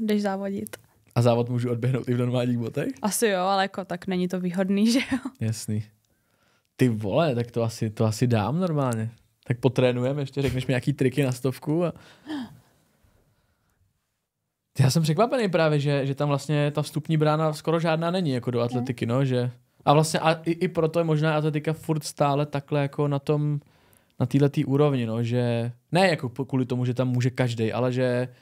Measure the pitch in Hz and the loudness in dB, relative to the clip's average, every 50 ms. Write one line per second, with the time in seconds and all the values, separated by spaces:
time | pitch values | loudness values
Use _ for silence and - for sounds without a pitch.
0 | 220 214 214 208 202 196 190 196 196 196 196 202 214 - - - _ _ _ _ | -2 0 0 0 0 -2 -2 -4 -4 -6 -6 -6 -8 -10 -12 -16 _ _ _ _
1 | _ _ _ 123 117 120 117 120 120 120 127 120 117 120 120 113 120 127 131 120 | _ _ _ 2 4 4 4 4 2 0 -2 -2 -2 -2 -2 -2 -2 -2 -2 -2
2 | - - 123 123 123 123 123 127 120 123 123 120 117 110 - 139 151 269 262 - | -2 -2 0 0 0 0 0 0 0 0 0 -2 -2 -4 -4 -4 -6 -6 -6 -6
3 | - 208 - - 240 214 196 180 180 190 196 190 190 196 - - 180 - 170 175 | -6 -4 -2 0 0 0 0 0 0 0 0 0 0 -2 -4 -8 -8 -8 -10 -8
4 | - 196 185 180 180 180 - 185 180 180 175 190 196 190 202 202 214 226 233 269 | -6 -4 -2 -2 -2 -2 -2 -4 -4 -2 -2 -2 0 0 2 2 4 4 4 2
5 | - - 277 247 - 269 - - - 110 113 - - - 107 107 107 - _ _ | 0 -2 -4 -4 -4 -8 -8 -6 -4 -4 -4 -4 -6 -4 -4 -4 -6 -8 _ _
6 | _ _ _ _ _ _ _ _ _ _ _ _ _ _ _ - 135 123 110 107 | _ _ _ _ _ _ _ _ _ _ _ _ _ _ _ 2 2 2 2 0
7 | 107 98 90 143 170 151 120 117 117 117 - 117 113 113 - - 117 110 107 - | -2 0 0 2 2 2 0 -2 -4 -4 -2 -2 -2 -2 -2 -4 -4 -4 0 0
8 | 113 110 107 - 127 123 117 110 101 110 143 175 190 175 156 147 135 127 117 110 | 0 0 2 2 2 2 2 2 2 0 0 -2 -2 -2 0 0 0 0 -2 -2
9 | 110 113 - - _ _ _ _ _ - 120 - - 131 120 - 127 123 123 123 | -4 -6 -8 -14 _ _ _ _ _ -6 -4 0 2 2 4 4 4 2 2 2
10 | 123 131 139 147 139 135 - 139 139 131 123 127 127 - 135 123 - 156 131 - | 0 -2 -2 -4 -6 -6 -4 -2 -2 -2 -2 -2 -2 0 -2 0 0 -2 0 0
11 | 135 127 127 151 143 127 123 - - 131 127 - - 139 151 170 175 160 - - | 0 0 2 2 0 0 -2 -2 -2 -4 -4 -4 -4 -4 -2 -2 -2 -2 -4 -8
12 | - - - _ _ 294 311 277 240 - - - _ _ _ _ _ _ _ _ | -16 -20 -20 _ _ -10 -10 -8 -10 -12 -16 -20 _ _ _ _ _ _ _ _
13 | _ _ _ _ _ _ _ _ _ _ _ _ _ _ _ _ _ _ _ _ | _ _ _ _ _ _ _ _ _ _ _ _ _ _ _ _ _ _ _ _
14 | _ _ _ _ _ _ _ _ _ _ _ _ _ _ _ - 131 131 - 165 | _ _ _ _ _ _ _ _ _ _ _ _ _ _ _ 2 2 2 2 2
15 | 160 156 156 170 220 240 302 254 220 190 160 170 160 156 151 147 135 147 143 139 | 2 2 2 2 2 2 2 0 0 2 2 2 4 4 2 2 2 2 0 0
16 | 135 139 139 - 147 147 143 135 - - 151 147 147 147 147 151 143 - - 151 | 0 -2 -2 -2 0 0 0 0 0 0 0 0 0 0 0 -2 -4 -4 -6 -6
17 | 143 - 160 156 151 151 151 156 160 156 151 147 - 160 160 170 165 170 160 160 | -2 0 0 2 2 2 2 2 0 -2 -2 -2 -2 -2 0 0 2 0 0 0
18 | 170 170 175 190 180 143 131 120 - 127 123 117 120 120 123 123 120 - 120 - | 0 0 0 0 0 0 -2 -2 -2 -2 0 0 0 0 0 -2 -2 -4 -4 -4
19 | - 117 120 135 139 131 127 123 123 123 120 - _ _ _ _ _ 156 143 151 | -2 0 0 0 2 2 0 0 -2 -2 -6 -10 _ _ _ _ _ 4 6 6
20 | 156 156 - 165 156 160 165 165 165 170 165 165 185 175 170 170 160 156 160 170 | 4 4 0 2 2 2 2 2 0 -4 -2 0 -2 -2 0 0 0 2 2 0
21 | 170 160 156 147 156 160 151 156 151 156 147 151 147 160 160 - - - 160 151 | 2 2 2 2 2 0 0 0 0 0 -2 -2 -2 -4 -4 -4 -4 -4 -4 -2
22 | - - - - 151 143 139 143 147 147 - 139 139 - 151 147 143 139 - - | -4 -6 -2 0 0 2 2 0 0 -2 -4 -6 -4 -2 -2 0 0 -2 -2 -2
23 | 147 143 143 139 - - 151 147 147 147 147 143 - _ _ _ _ _ _ _ | 0 0 0 -2 0 0 0 0 0 0 -2 -2 -6 _ _ _ _ _ _ _
24 | _ _ _ - 127 120 - 139 147 139 - 156 139 131 135 139 151 147 139 127 | _ _ _ -4 -2 0 4 4 4 4 2 0 0 2 2 2 4 4 2 0
25 | 120 113 110 117 120 113 123 123 123 120 117 117 117 120 120 - _ _ 151 175 | 0 -2 -2 -2 -2 0 0 0 0 0 0 -2 -2 -4 -6 -10 _ _ 0 2
26 | 196 185 156 - 143 120 120 - 131 - - 131 127 120 127 123 123 127 123 127 | 2 2 2 0 -4 -6 -6 -6 -6 -2 -2 -2 -2 -2 -2 -2 -2 -2 0 0
27 | 127 127 123 123 123 131 123 - 127 120 117 113 110 107 101 113 123 127 123 127 | 0 0 0 2 0 0 0 0 -2 -2 -2 -2 -2 -2 0 0 -2 0 0 0
28 | 127 127 123 123 123 123 127 - | 0 0 0 0 -2 -4 -8 -14